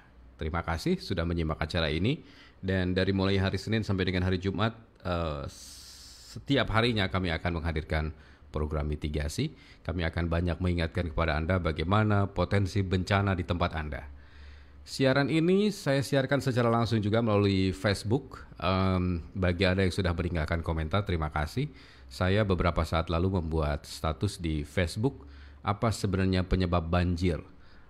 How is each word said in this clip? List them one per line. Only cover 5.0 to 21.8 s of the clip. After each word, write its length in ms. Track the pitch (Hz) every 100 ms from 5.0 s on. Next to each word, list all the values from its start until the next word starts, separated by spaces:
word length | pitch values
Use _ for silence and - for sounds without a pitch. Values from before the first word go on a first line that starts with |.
eh, 480 | - 87 82 71 67 - - - - - - - -
setiap 480 | - - 135 107 107
harinya 320 | 120 107 92
kami 240 | 92 92
akan 240 | 80 90 85
menghadirkan 560 | 85 78 73 78 78 - - - -
program 320 | 78 76 76
mitigasi. 720 | 76 76 78 76 78 - 156 - - -
Kami 240 | - 90
akan 240 | 82 85 85
banyak 320 | 82 90 80
mengingatkan 480 | 90 87 82 - 85
kepada 240 | 80 80
Anda 240 | 76 80 92
bagaimana 720 | 80 76 82 104 107 101 98
potensi 560 | - 87 98 95 101
bencana 480 | 92 92 90 98 98
di 160 | 90 87
tempat 240 | 87 87
Anda. 320 | 80 76 64 - - - - - - - -
Siaran 480 | - - 135 135 139
ini 400 | 160 170 190 208
saya 320 | 202 147 139
siarkan 400 | - 139 131 143
secara 240 | 131 120 117
langsung 320 | 117 113 113
juga 240 | 104 110
melalui 480 | 117 104 101 95 95
Facebook. 720 | 90 107 95 104 135 - - - -
Em, 640 | 90 95 95 92 90 87 -
bagi 320 | 101 90 87
Anda 240 | 95 92 95
yang 60 | 92
sudah 160 | 90
meninggalkan 480 | 85 87 85 76 85
komentar, 480 | 78 80 78 101 101
terima 240 | 87 76
kasih. 400 | 76 76 - 151 -